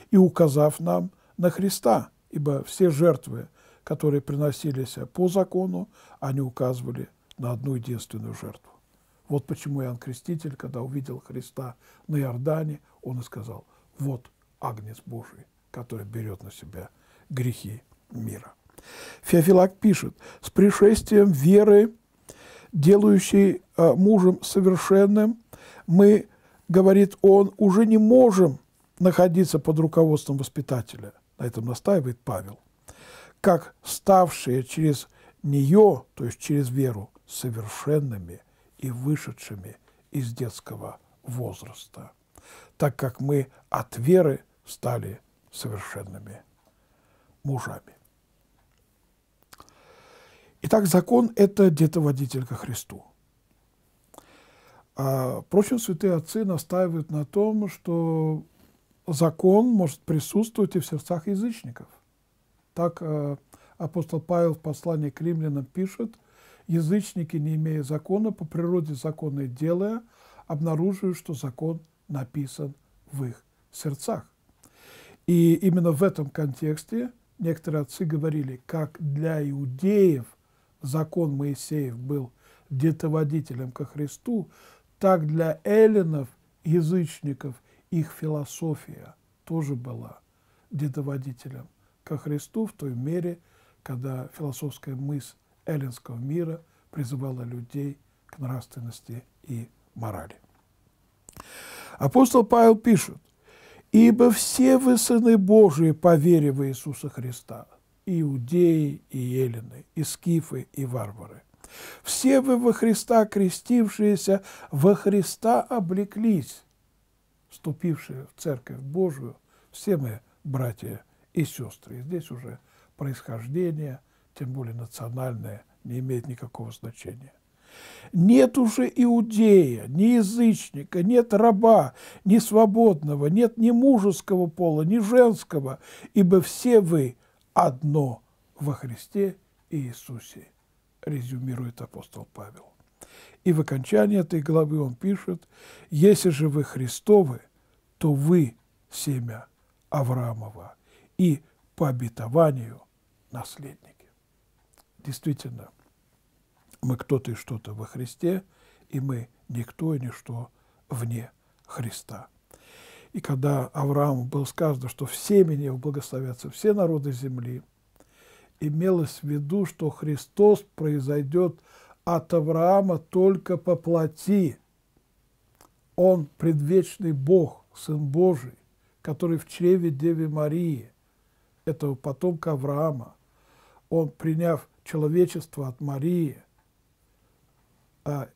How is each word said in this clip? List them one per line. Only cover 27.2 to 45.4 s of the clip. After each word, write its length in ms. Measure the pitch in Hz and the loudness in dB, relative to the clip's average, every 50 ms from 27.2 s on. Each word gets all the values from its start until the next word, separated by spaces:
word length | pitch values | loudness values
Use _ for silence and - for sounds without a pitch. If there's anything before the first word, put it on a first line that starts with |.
| - | 6
он, 280 | 196 190 202 202 196 - | 8 8 8 6 4 2
уже 300 | - 214 196 180 208 233 | 2 2 4 4 4 4
не 100 | 214 220 | 6 6
можем 600 | 220 214 214 247 262 254 233 190 190 185 151 131 - _ _ _ _ _ _ _ - | 6 6 8 8 8 8 8 6 6 4 4 2 -2 _ _ _ _ _ _ _ 0
находиться 580 | 175 185 165 - 180 185 160 180 185 151 - | 2 4 6 6 4 4 4 2 2 2 0
под 220 | 151 - 165 156 156 | -2 0 0 0 0
руководством 580 | 160 151 - 165 165 160 151 147 - - 139 | 0 2 4 4 4 4 2 0 -2 -4 -6
воспитателя». 760 | 135 135 - - - 131 - 127 123 107 - - 117 104 101 - _ _ _ _ - | -4 -6 -8 -8 -8 -6 -4 -4 -6 -6 -8 -14 -18 -18 -18 -20 _ _ _ _ -10
На 60 | 127 | -10
этом 200 | 120 - - 113 | -8 -8 -8 -8
настаивает 540 | 123 123 - - - 202 175 131 127 120 - | -8 -8 -4 -2 0 0 0 0 -4 -8 -8
Павел. 400 | _ - 117 - 95 98 104 - _ _ _ _ _ - - - - - - - - - _ _ | _ -8 -8 -8 -10 -12 -18 -20 _ _ _ _ _ -20 -20 -20 -20 -20 -20 -20 -20 -20 _ _
«Как 320 | - 196 175 156 - - - _ - | 2 2 2 2 0 -6 -20 _ -14
ставшие 800 | - - - - - 196 185 185 160 - - - 131 123 131 123 | -12 -12 -2 2 6 6 6 6 4 0 -4 -4 -4 -2 -2 -4
через 440 | - - 160 160 151 143 - - - _ _ _ _ _ _ | -6 -4 0 0 0 0 -2 -6 -14 _ _ _ _ _ _
нее, 640 | - 147 139 143 135 135 175 208 214 202 156 120 - _ _ | -4 0 0 2 4 6 6 8 6 6 4 0 -6 _ _
то 120 | - 135 | -10 -8
есть 120 | 120 - | -8 -8
через 320 | - - - 151 143 139 123 | -8 -6 -2 -2 -2 -2 -2
веру, 400 | 123 135 135 127 113 101 98 - _ _ _ | -2 -2 -2 -2 -4 -6 -12 -16 _ _ _
совершенными 1160 | - - - - 127 113 117 107 107 - - - 139 151 151 143 131 110 98 87 85 78 - _ _ _ _ _ _ _ | -18 -12 -10 -8 -8 -8 -10 -10 -12 -14 -8 -4 -2 0 0 -2 -4 -8 -10 -12 -14 -18 -20 _ _ _ _ _ _ _
и 140 | _ - 131 | _ -10 -10
вышедшими 840 | 120 123 131 143 151 143 - - 120 - - - 107 98 92 104 104 _ _ _ _ _ _ _ | -8 -6 -4 -4 -4 -4 -6 -10 -16 -16 -16 -16 -16 -16 -16 -18 -20 _ _ _ _ _ _ _
из 220 | - 139 127 117 117 | -8 -8 -8 -8 -8
детского 640 | - 123 113 - - - - 113 107 104 104 - - _ _ _ _ _ | -10 -10 -10 -12 -14 -16 -16 -16 -14 -16 -16 -18 -20 _ _ _ _ _
возраста, 880 | - 120 127 120 107 98 - - - - - - _ - - - - _ _ _ _ _ - - - - - - _ _ | -12 -10 -10 -10 -10 -12 -14 -18 -20 -20 -20 -20 _ -20 -20 -20 -20 _ _ _ _ _ -20 -20 -20 -20 -20 -20 _ _
так 180 | - 156 139 - | -4 -4 -4 -4
как 220 | - 135 127 - - | -4 -8 -8 -6 -6
мы 280 | 131 139 147 139 135 - _ _ _ _ | -4 -2 -2 -2 -2 -6 _ _ _ _
от 280 | - - - - - | -8 -8 -8 -10 -10
веры 460 | - 117 147 180 185 170 147 135 - - _ _ _ _ | -4 2 4 4 4 4 2 0 -4 -8 _ _ _ _
стали 540 | - - - - 123 120 117 104 98 - - _ _ _ _ | -20 -14 -10 -8 -6 -6 -6 -8 -10 -14 -16 _ _ _ _